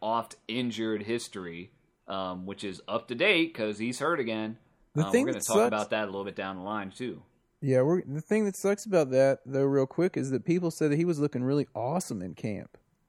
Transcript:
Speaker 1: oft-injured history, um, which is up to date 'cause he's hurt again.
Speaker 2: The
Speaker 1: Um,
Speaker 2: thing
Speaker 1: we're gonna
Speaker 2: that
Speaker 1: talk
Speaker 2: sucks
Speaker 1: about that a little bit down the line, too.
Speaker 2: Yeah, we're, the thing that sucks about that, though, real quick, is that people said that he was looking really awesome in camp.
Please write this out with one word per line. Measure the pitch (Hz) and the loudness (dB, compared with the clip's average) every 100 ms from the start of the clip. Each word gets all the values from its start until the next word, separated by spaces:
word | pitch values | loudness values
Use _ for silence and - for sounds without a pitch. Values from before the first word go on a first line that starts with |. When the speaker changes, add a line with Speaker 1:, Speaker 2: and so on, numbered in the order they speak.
Speaker 1:
oft-injured | 110 117 113 - - 117 123 110 110 107 | 0 0 -2 -10 -6 -4 -2 -2 -2 -2
history, | 104 117 - 101 90 85 95 _ _ _ - | -2 -4 -4 -10 -10 -12 -14 _ _ _ -8
um, | 95 92 90 92 | -4 -4 -4 -8
which | 98 | -8
is | 101 87 - | -8 -8 -4
up | 113 - | -4 -2
to | |
date | 120 190 180 165 | 0 4 4 2
'cause | 143 107 104 | -2 -4 -2
he's | 117 123 | -4 -2
hurt | 147 170 | -2 0
again. | 113 110 110 113 _ _ _ | -2 -2 -4 -8 _ _ _
Speaker 2:
The | 147 | -2
Speaker 1:
Um, | 123 | 2
Speaker 2:
thing | 120 | 2
Speaker 1:
we're | - | 2
gonna | 113 | -2
Speaker 2:
that | - | 2
Speaker 1:
talk | 107 | 4
Speaker 2:
sucks | 120 | 4
Speaker 1:
about | 107 104 | 2 0
that | 110 | -2
a | 104 | -2
little | 98 | -4
bit | 98 98 | -6 -6
down | 95 95 | -6 -6
the | |
line, | 95 107 95 | -6 -6 -6
too. | - 123 90 - _ _ - | -8 -8 -8 -16 _ _ -6
Speaker 2:
Yeah, | 139 127 | 2 4
we're, | 135 180 | 4 2
the | 127 143 | 0 -6
thing | - 214 | 0 2
that | 208 | 2
sucks | 185 196 202 220 | 0 0 0 2
about | 185 139 | 2 4
that, | 131 135 131 123 | 6 4 4 -2
though, | 135 | 0
real | 139 139 135 | 2 4 2
quick, | - 180 - | 2 0 0
is | 135 | -2
that | 127 | -2
people | - 170 175 | 2 0 0
said | - 156 | 0 2
that | 147 | 2
he | 175 | 2
was | 156 | 2
looking | 147 127 | 0 0
really | 127 143 139 | 0 0 0
awesome | - 117 175 - 110 | -4 -2 -2 -4 -6
in | 90 | -8
camp. | - 113 95 - - _ _ | -6 -6 -6 -10 -18 _ _